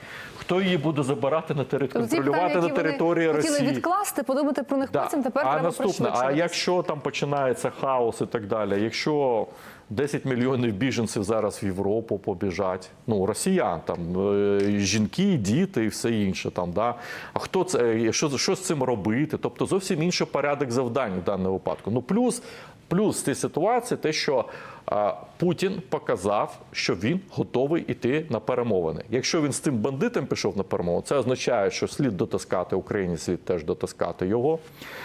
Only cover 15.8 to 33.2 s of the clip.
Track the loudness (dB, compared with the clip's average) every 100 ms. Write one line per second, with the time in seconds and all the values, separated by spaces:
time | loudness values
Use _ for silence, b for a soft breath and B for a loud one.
15.8 | 0 0 0 2 0 0 -4 -2 -2 0
16.8 | 0 -2 B B B -4 -2 -2 0 2
17.8 | 2 4 2 2 0 0 0 0 0 0
18.8 | 2 2 2 0 0 -2 -4 -2 0 0
19.8 | 0 0 0 0 -2 0 0 0 0 0
20.8 | 0 0 0 -2 -2 0 0 0 -2 -4
21.8 | -2 -2 0 2 2 0 B B B B
22.8 | -2 2 2 0 -2 -2 -2 0 2 2
23.8 | 0 -2 -2 0 0 0 0 B B B
24.8 | -2 2 2 0 -10 -2 0 2 0 -2
25.8 | -4 -4 -2 0 2 2 0 -6 -12 -6
26.8 | -2 0 0 0 -4 -6 -2 0 2 0
27.8 | -2 -2 0 0 0 -4 0 0 2 2
28.8 | 0 -4 -2 -2 0 0 0 0 0 0
29.8 | -2 0 -2 -2 -4 -2 -2 -2 -2 -2
30.8 | 0 -2 0 0 2 0 2 2 2 0
31.8 | -4 0 0 2 -2 -2 -2 -2 0 -2
32.8 | 0 -2 0 -2